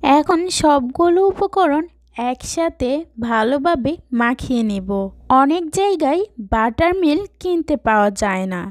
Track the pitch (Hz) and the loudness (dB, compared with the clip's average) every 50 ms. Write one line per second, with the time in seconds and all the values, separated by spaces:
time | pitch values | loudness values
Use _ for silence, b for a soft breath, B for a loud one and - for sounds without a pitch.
0 | - 269 277 294 294 - 359 330 349 370 339 - - 302 294 285 247 247 262 - | 4 4 4 4 4 2 0 0 0 -2 -4 0 2 4 4 4 0 -2 0 2
1 | 339 349 339 359 392 392 381 392 403 392 - 392 370 311 277 302 330 339 _ _ | 2 4 4 4 4 2 2 0 -4 -2 0 0 2 2 2 0 -2 -6 _ _
2 | _ _ _ - 240 247 254 - - - - - 330 330 330 _ 262 247 269 302 | _ _ _ -6 -6 -6 -6 -6 -8 -8 -4 -2 -2 -4 -2 _ -4 -2 -2 -4
3 | 330 - _ 226 226 233 233 226 220 233 269 294 269 349 339 285 226 269 320 - | -6 -8 _ -8 -4 -2 0 0 2 2 0 0 2 0 0 0 -2 -4 -4 -6
4 | - _ 247 233 233 233 262 254 - - 262 233 226 214 202 196 185 190 202 196 | -8 _ -2 0 0 0 0 -2 -4 -4 -2 -2 0 -2 -2 -4 -4 -4 -4 -4
5 | 196 196 - - - - 262 262 269 277 320 370 349 311 - 381 392 403 392 320 | -4 -6 -8 -16 -2 2 4 4 4 4 2 0 -2 -4 -2 0 0 0 0 0
6 | 320 269 285 349 415 - _ - 214 190 - 220 220 240 226 - 330 339 359 381 | 0 0 0 0 -2 -4 _ -16 -8 -4 0 0 0 0 0 0 0 0 2 2
7 | 359 302 294 339 403 392 _ _ - 370 359 339 311 - 302 - _ 226 220 214 | 0 0 0 0 -4 -8 _ _ -4 -2 -2 -2 0 -2 -4 -2 _ 0 2 4
8 | 208 208 196 190 - 202 190 190 190 190 185 175 175 196 | 2 2 0 -2 -4 -2 -2 -2 -4 -4 -6 -8 -8 -10